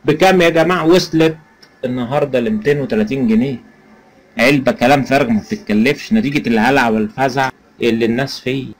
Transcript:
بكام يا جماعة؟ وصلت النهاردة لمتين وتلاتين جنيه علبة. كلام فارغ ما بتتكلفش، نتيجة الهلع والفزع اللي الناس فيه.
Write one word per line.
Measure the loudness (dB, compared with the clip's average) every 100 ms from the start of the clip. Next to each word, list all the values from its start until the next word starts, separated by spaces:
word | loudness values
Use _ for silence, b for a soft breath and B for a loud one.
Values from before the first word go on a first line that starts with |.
بكام | -2 2 4 4
يا | 2
جماعة؟ | 2 0 0 2
وصلت | 2 2 0 0 0 _ _ -20 _
النهاردة | -6 -6 -2 -2 0 -2
لمتين | -2 -2 0 -2
وتلاتين | 0 -2 0 0 2
جنيه | 2 0 -6 -14 _ _ -20 _ _ _ 0
علبة. | 2 2 0
كلام | 0 2 2
فارغ | 2 0 2
ما | -2
بتتكلفش، | -2 -10 -2 0 0 -2 -2
نتيجة | -2 0 -4 -2
الهلع | 0 2 2 0
والفزع | 0 -4 -4 -4 -2 -4 _ _ _
اللي | -2 0
الناس | -2 -2 -6 -6
فيه. | -6 -6 -8